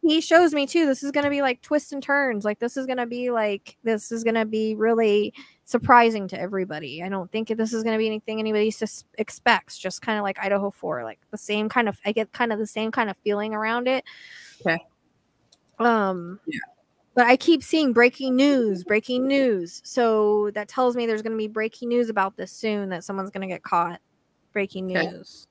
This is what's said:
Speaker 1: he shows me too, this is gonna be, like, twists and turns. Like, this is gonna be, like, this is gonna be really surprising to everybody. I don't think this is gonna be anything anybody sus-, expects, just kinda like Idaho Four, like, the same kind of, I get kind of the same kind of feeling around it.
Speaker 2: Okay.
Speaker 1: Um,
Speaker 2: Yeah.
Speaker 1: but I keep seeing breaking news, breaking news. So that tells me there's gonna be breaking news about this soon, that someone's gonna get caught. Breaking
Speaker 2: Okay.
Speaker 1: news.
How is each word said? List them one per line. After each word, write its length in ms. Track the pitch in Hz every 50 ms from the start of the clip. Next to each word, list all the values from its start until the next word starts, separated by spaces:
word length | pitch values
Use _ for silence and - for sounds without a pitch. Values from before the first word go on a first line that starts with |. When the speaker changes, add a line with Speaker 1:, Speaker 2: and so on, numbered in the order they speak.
Speaker 1:
he 200 | - 330 302 320
shows 320 | 320 - 339 330 359 339 285
me 140 | 294 277 269
too, 180 | - 339 330
this 180 | 285 269 - -
is 80 | 277
gonna 180 | 277 294 285 285
be, 120 | 285 285
like, 200 | 277 262 247 247
twists 300 | - - 302 302 285 -
and 120 | - 277 262
turns. 420 | - 277 285 285 262 233 208 202
Like, 140 | 208 208 -
this 180 | 233 240 - 277
is 80 | 262
gonna 220 | 262 254 254 240 233
be, 240 | 240 247 247 247
like, 460 | 240 226 214 208 202 202 _ - - _ _
this 280 | 226 226 214 - -
is 120 | 226 226 226
gonna 220 | 226 220 226 226
be 300 | 220 220 220 220 220 220
really 580 | 214 214 226 233 226 226 214 202 208 208 214 - - 277 - _ _ _
surprising 640 | - - 240 - - 254 240 233 226 226 214 196 185
to 100 | - 175
everybody. 640 | - 180 202 190 185 190 160 151 160 139 127 156 170
I 60 | 190
don't 220 | 196 190 180 185
think 160 | - 220 226 -
this 240 | 226 226 220 220 233
is 100 | 226 220
gonna 140 | 226 220 220
be 100 | 220 220
anything 320 | 214 214 - - 220 220
anybody 320 | 220 220 214 214 208 220
sus-, 340 | 214 - - 208 - - - _ _ -
expects, 600 | 214 - - - _ 247 226 185 - _ - -
just 220 | - 190 180 -
kinda 200 | - - 220 214
like 180 | 202 196 196 -
Idaho 300 | 202 196 202 202 196 202
Four, 320 | 196 - - 180 - 123 120
like, 160 | 113 107 _ _ _
the 60 | - 214
same 320 | - - 208 208 214 220
kind 200 | - 254 240 220
of, 80 | - - -
I 60 | 208
get 200 | 214 220 220 - -
kind 200 | - 247 233 220
of 60 | 208
the 80 | 220 208
same 240 | - 220 220 220
kind 180 | 220 - 233 214
of 80 | 190 _ _
feeling 300 | 208 208 202 208 214 220
around 340 | 214 214 220 226 240 247 254
it. 160 | 262 262 - - - - - - - - - - - -
Speaker 2:
Okay. 240 | - 185 165 170 - _ _ _ _ _ _ _ _ _ _ _ _ _ - _ _ _ _ _
Speaker 1:
Um, 600 | 226 240 226 220 208 190 190 180 170 170 185 208 _
Speaker 2:
Yeah. 140 | - 311 - - - _ _ _ _ _ _ _ _ _
Speaker 1:
but 120 | 254 240 233
I 100 | 254 262
keep 260 | - - 339 294 -
seeing 300 | - - 320 311 269 233
breaking 420 | 226 240 254 254 - 269 262 254 254
news, 460 | 269 285 285 262 240 214 196 175 180
breaking 420 | - 208 214 220 - 254 247 254 269
news. 540 | 277 277 269 254 220 190 170 170 - - _
So 640 | - - - 240 226 220 214 214 208 208 208 208 208
that 180 | 208 214 208 202
tells 260 | - - 254 247 240 247
me 100 | 240 226
there's 160 | 220 214 214
gonna 140 | 226 226 220
be 120 | 214 214
breaking 400 | 214 220 214 220 - - - 240
news 200 | 240 240 240 226
about 280 | 220 208 190 190 - -
this 140 | 185 190 -
soon, 360 | - - 220 208 208 202 190
that 120 | 185 170 170
someone's 260 | - 196 196 190 190
gonna 160 | - 196 196 190
get 160 | 180 - _
caught. 380 | - - 175 170 170 175 180 _ _ _ _ _ _ _ _ _ _ _
Breaking 380 | 208 196 196 - 190 185 185 180 180
Speaker 2:
Okay. 100 | 160 175
Speaker 1:
news. 380 | 180 - - - - - - _